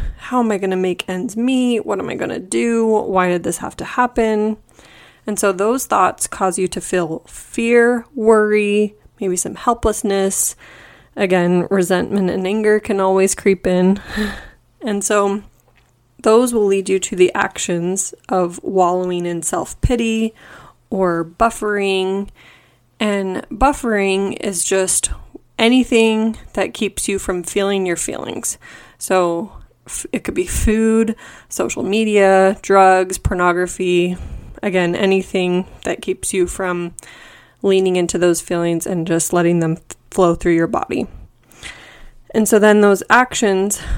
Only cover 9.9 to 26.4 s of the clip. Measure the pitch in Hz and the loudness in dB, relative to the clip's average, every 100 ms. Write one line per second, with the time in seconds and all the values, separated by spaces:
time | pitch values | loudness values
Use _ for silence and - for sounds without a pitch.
9.9 | 214 208 196 196 - - - - - - | -2 0 0 0 -2 -4 -6 -16 -20 -20
10.9 | - _ - 196 180 175 180 175 202 180 | -20 _ -4 0 2 4 2 2 0 2
11.9 | 180 - 202 185 190 185 214 214 214 214 | 0 0 0 0 0 -2 0 2 2 0
12.9 | 202 190 190 196 - 208 190 - 180 185 | 0 2 4 2 2 2 2 2 2 4
13.9 | 202 - - 208 - - - _ _ 269 | 2 -2 -6 -6 -6 -14 -20 _ _ -6
14.9 | 202 196 208 202 202 - _ _ _ _ | -4 0 2 2 -2 -8 _ _ _ _
15.9 | _ _ _ - 220 254 240 202 196 190 | _ _ _ 4 4 4 2 2 0 0
16.9 | 190 - 185 180 - 190 - - 175 175 | -2 -2 2 2 2 -4 -4 -4 -2 -2
17.9 | 190 - - - 190 175 180 - 190 175 | -4 -6 -10 -4 -2 -2 -4 -4 2 2
18.9 | 180 180 180 175 170 165 190 - - - | 2 -2 -4 -4 -6 -4 -6 -6 -2 0
19.9 | 240 226 220 220 - - - - _ - | 0 0 0 -2 -6 -20 -20 -20 _ -8
20.9 | 190 185 170 165 - 226 - 208 202 196 | -2 0 -2 -4 0 -2 0 -4 -2 -2
21.9 | 190 190 196 202 - - - _ _ _ | 0 -2 -4 -6 -12 -20 -20 _ _ _
22.9 | - 214 202 190 185 - 208 269 285 240 | -6 -2 -2 -4 -6 -8 0 0 0 -2
23.9 | 214 196 190 196 - - 180 - 190 185 | 0 0 0 -2 -4 -6 -6 -2 -2 0
24.9 | - - - - - _ - 226 254 240 | -2 -4 -6 -14 -20 _ 0 2 4 4
25.9 | 233 226 220 226 220 | 4 4 2 0 -2